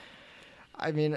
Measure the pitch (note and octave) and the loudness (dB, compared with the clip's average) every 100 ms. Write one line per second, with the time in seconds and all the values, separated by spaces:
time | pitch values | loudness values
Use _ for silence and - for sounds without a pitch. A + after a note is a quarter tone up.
0 | - - - - - - - - - D3+ | -18 -18 -20 -20 -20 -20 -20 -4 0 4
1 | D3+ | 4